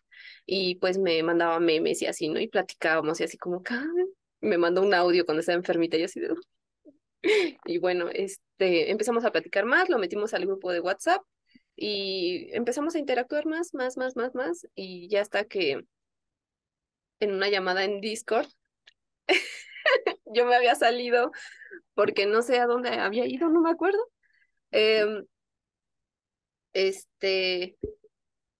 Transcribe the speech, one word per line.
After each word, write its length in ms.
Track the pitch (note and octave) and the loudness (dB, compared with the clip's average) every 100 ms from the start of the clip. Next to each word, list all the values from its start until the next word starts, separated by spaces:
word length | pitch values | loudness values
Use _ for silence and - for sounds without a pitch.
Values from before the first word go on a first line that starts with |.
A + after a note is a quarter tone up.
| _ - - - - | _ -20 -20 -20 -6
y, 300 | F#3+ F#3 F3+ | -2 -2 0
pues, 220 | F#3 F#3 | 0 2
me 220 | F#3+ E3 | 2 2
mandaba 360 | D#3+ E3+ E3+ E3 | 2 2 2 2
memes 420 | E3+ D#3 E3 D#3+ | 2 2 2 0
y 40 | - | -2
así, 220 | - D#3 | -4 -4
¿no? 100 | - | -2
Y 80 | A3+ | -2
platicábamos 720 | G3+ - - E3 D#3+ D3+ E3 | -2 -4 -2 0 2 0 -2
y 40 | |
así 140 | E3 - | -4 -6
como 260 | F3+ F3+ | -8 -6
que, 100 | F3+ | -6
ay, 140 | A#3+ D4+ F4 F#4+ - _ _ | -6 -4 -2 -4 -6 _ _
me 160 | F3 F3 | -2 2
mandó 240 | E3+ F3+ | 2 2
un 120 | G3 | 4
audio 320 | F3+ F3 F3 E3+ | 4 4 2 2
cuando 140 | D#3 | 0
estaba 180 | E3 F3 | 0 0
enfermita 400 | F3+ F3 E3 D#3+ | 0 0 0 0
y 40 | |
yo 40 | F3 | -2
así 140 | - | -4
de, 160 | E4+ E4+ - _ _ _ D#4 _ _ _ | -6 -6 -8 _ _ _ -20 _ _ _
<laughs> 360 | F4+ G#4+ E4+ C4+ - | 2 2 2 -4 -6
y 120 | E3+ | -2
bueno, 300 | F3+ F3+ E3+ | 0 0 -2
este, 760 | - G3 - _ - F#3+ E3+ D3+ | -4 -6 -8 _ -2 2 4 2
empezamos 320 | G#3+ A3 A#3 A#3 | 0 0 0 0
a 60 | |
platicar 340 | E3 - G3 A3 | 0 0 -2 2
más, 240 | D4+ F#4 | 2 2
lo 80 | C4+ | 0
metimos 340 | F3+ G3+ G#3 | -2 -2 -2
al 120 | G3 F3+ | -2 -2
grupo 260 | F#3+ F#3 | -2 -4
de 100 | F3 | -2
WhatsApp 400 | F3 G3+ E4 F#4+ - _ _ _ _ - | -2 -2 0 0 -2 _ _ _ _ -8
y 760 | G#3 G3+ G3 F#3+ F3 F3+ - | -6 -4 -4 -4 -4 -4 -6
empezamos 420 | - A#3+ B3 D4+ E4+ | -4 -4 -2 -4 -4
a 40 | |
interactuar 460 | C#4+ B3 B3+ D4+ D#4 | -2 -2 -2 -4 -4
más, 280 | D#4+ F4 | -4 -6
más, 240 | C#4+ B3+ B3+ | -6 -6 -4
más, 180 | B3+ C4 | -6 -4
más, 200 | B3 B3+ | -6 -4
más, 320 | D4 F4 - - | -6 -6 -10 -14
y 320 | F#3+ F3+ F3 | -14 -14 -4
ya 120 | G3+ | -2
hasta 240 | G#3 G3+ G#3+ | 0 -4 -4
que 400 | G3+ D#3+ C3 - _ _ _ _ _ _ _ _ _ _ _ _ _ | -2 -2 -2 -8 _ _ _ _ _ _ _ _ _ _ _ _ _
en 120 | G#3 | -4
una 160 | F#3+ G3 | -2 0
llamada 340 | G3+ F#3 F#3 G3 | 0 0 0 -2
en 160 | G3+ | -4
Discord, 460 | G#3+ A3 - A3 D4 _ _ _ _ _ _ _ - | -6 -8 -2 -2 -2 _ _ _ _ _ _ _ 0
<laughs> 920 | G4 - - - - - C5+ - E4+ - | 0 0 -10 -16 -4 0 2 0 -6 -2
yo 200 | A3 B3 | 0 4
me 100 | B3 | 6
había 200 | A#3+ A#3+ | 4 4
salido 560 | A#3 A#3+ B3 A#3+ B3+ - - - - - - - | 2 2 2 2 2 -4 -16 -20 -20 -20 -6 0
porque 300 | G#3+ G#3+ G3+ | 2 2 2
no 160 | A3 | 2
sé 180 | A#3+ B3 | 2 2
a 80 | A#3+ | 2
dónde 220 | A#3+ B3 | 0 -2
había 360 | A3+ F#3+ A3 B3 | -2 0 0 -2
ido, 240 | B3+ E4 | 0 2
no 120 | E4 | 4
me 80 | E4 | 4
acuerdo. 280 | E4 F4 G4+ A#4+ _ _ _ _ _ _ | 2 2 0 -2 _ _ _ _ _ _
Em, 540 | G#3 G#3+ A3 G#3 G#3+ - _ _ _ _ _ _ _ _ _ _ _ _ _ _ | 2 4 4 2 -2 -10 _ _ _ _ _ _ _ _ _ _ _ _ _ _
este, 1040 | F#3+ F#3+ F#3+ - _ G3 F#3+ F#3 F3+ F#3 - G#4+ G#4+ _ _ _ _ _ _ | -2 0 -2 -12 _ -2 0 0 -2 -6 -8 -12 -12 _ _ _ _ _ _